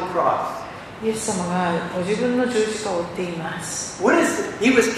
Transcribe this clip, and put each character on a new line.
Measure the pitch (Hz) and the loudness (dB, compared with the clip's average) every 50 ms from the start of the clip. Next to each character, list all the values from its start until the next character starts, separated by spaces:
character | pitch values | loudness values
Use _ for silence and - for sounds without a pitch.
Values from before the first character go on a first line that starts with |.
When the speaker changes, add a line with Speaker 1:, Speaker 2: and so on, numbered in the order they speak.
| 175 180 175 | -2 -2 0
Speaker 1:
cross. | 170 139 120 - - - - - - - - - - - - - - 220 | 2 2 2 2 0 -2 -4 -6 -8 -10 -12 -12 -14 -14 -14 -10 -4 -2
Speaker 2:
イ | 220 | -2
エ | 220 | -2
ス | - - 220 202 | 0 -2 -2 -2
様 | 185 180 | 0 0
が | 175 175 180 180 170 170 170 175 - - | 0 0 0 2 0 0 0 -2 -4 -4
ご | 180 | -2
自 | 175 196 214 226 | -2 0 0 2
分 | 247 247 247 | 2 2 2
の | 247 254 | 2 2
十 | 240 240 214 214 | 2 2 2 2
字 | 214 214 - 208 | 2 0 -2 -4
架 | 202 | -2
を | 180 | -2
追 | 170 | -2
っ | 170 175 - | -2 -4 -4
て | 190 185 | -6 -4
い | 175 165 | -4 -4
ま | 165 160 160 165 175 - | -6 -6 -6 -6 -8 -8
す。 | - - - - - - - - | -8 -8 -8 -8 -8 -4 0 4
Speaker 1:
What | 247 330 339 | 4 6 6
is | - - - - | 4 2 2 -2
it? | - - - - 208 | -4 -4 -2 2 4
He | 262 247 | 6 6
was | 233 208 - - | 6 4 4 2